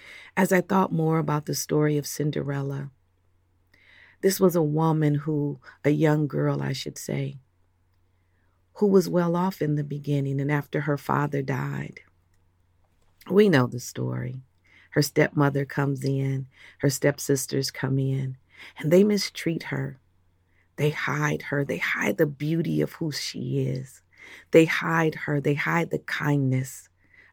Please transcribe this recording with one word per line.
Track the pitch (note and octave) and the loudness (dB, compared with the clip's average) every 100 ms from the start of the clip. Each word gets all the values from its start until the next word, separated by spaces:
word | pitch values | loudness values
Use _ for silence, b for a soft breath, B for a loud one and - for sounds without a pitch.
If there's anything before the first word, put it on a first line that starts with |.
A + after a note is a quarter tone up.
| B B B - | B B B 0
As | F#3+ | 4
I | F#3 | 4
thought | - F#3+ F#3 | 4 2 2
more | E3 D#3+ D#3+ | 0 2 0
about | D3+ D3+ D3+ | 0 -2 -2
the | C#3+ | -6
story | - D3+ D3+ D3 | -2 2 2 0
of | C#3 | -4
Cinderella, | - D3+ D3 C#3 C#3 C#3 C#3 C#3 _ _ _ _ _ _ _ _ b b b b b | -4 -2 -2 -4 -4 -4 -6 -10 _ _ _ _ _ _ _ _ b b b b b
this | F#3+ F#3+ | 0 4
was | F#3+ E3+ | 4 4
a | |
woman | D3+ D3+ D#3+ D#3 D3+ D3 | 0 2 2 4 2 0
who, | D3+ D3+ C#3+ C#3+ B B | 0 -2 -2 -6 B B
a | C#3+ | 0
young | D3+ D#3 D3+ D3 | 2 4 2 0
girl, | D3 D3 C#3 | 0 0 0
I | C#3 | -4
should | C3+ D3 C#3+ | -6 -8 -10
say, | - C#3+ C#3 C#3 _ _ _ _ _ _ _ _ _ _ _ _ _ - | -6 -4 -6 -10 _ _ _ _ _ _ _ _ _ _ _ _ _ 0
who | G#3 | 6
was | F#3+ E3+ | 6 4
well | F3 E3+ F3 | 0 2 0
off | F#3 - | 0 -2
in | D3+ | -2
the | D3 | 0
beginning, | D3 D3 C#3+ C#3+ C#3 C#3 | -2 -6 -2 0 0 -2
and | C#3 | 0
after | D3 C#3+ D#3 | -2 -2 -4
her | D3 C#3+ | -2 -4
father | - C#3 D3 C#3+ | 0 0 0 -4
died, | C3+ C3 C#3+ C#3 - - _ _ _ _ _ _ _ _ _ _ _ _ - | -4 -4 -4 -6 -10 -14 _ _ _ _ _ _ _ _ _ _ _ _ 0
we | F#3+ G#3 | 4 6
know | C#3+ A#2+ | 6 4
the | B2 | -2
story. | - B2+ B2+ B2+ B2+ C3 - _ b b b | -10 -6 -6 -4 -6 -10 -16 _ b b b
Her | D3 | -2
stepmother | D3 - - D#3 C#3+ C#3 C#3 | 0 2 0 2 2 2 -4
comes | - C#3 C3+ | -2 -2 -2
in, | C3+ C#3 C3+ C3+ C3+ B B B | -2 -2 -2 -4 -8 B B B
her | C#3+ | -2
stepsisters | - C#3+ C#3+ - C#3 - C#3 C3+ | 2 0 0 0 0 0 -4 -4
come | - C3+ C3+ | -4 -2 0
in, | C3+ C3+ C3 C3 _ B B B | 0 -2 -4 -8 _ B B B
and | D3+ | 4
they | F3+ | 6
mistreat | G#3 G3+ - - E3+ D#3+ | 6 2 -2 -6 -4 -4
her. | - C3+ C#3 C#3 _ _ _ _ _ _ _ - | -6 -6 -6 -10 _ _ _ _ _ _ _ -2
They | D3 | -2
hide | D3+ - D3 D3+ D3+ | -2 -4 -2 -2 -2
her. | - C#3+ | -4 -4
They | C#3+ E3+ | -2 -4
hide | - - - - | -4 -2 -2 2
the | |
beauty | D3+ C#3 D3+ E3 D#3+ D3+ | 0 0 -2 -2 0 0
of | D3 | -2
who | - D#3+ | -4 -6
she | C3+ - B2 B2+ C#3 | -6 -8 -8 -4 -2
is. | C3+ C3+ C3 - _ B B B B | -2 -4 -8 -18 _ B B B B
They | E3 | 6
hide | D#3+ - E3+ E3 D#3+ D#3+ - | 6 2 0 0 0 -2 -4
her. | D3 | -2
They | D3 | 0
hide | D3 D#3+ E3 D#3+ | -2 0 0 0
the | - | -4
kindness | - - D3+ C#3+ C3 C3 C3 - - _ b b b | -6 -4 0 2 2 0 -2 -10 -20 _ b b b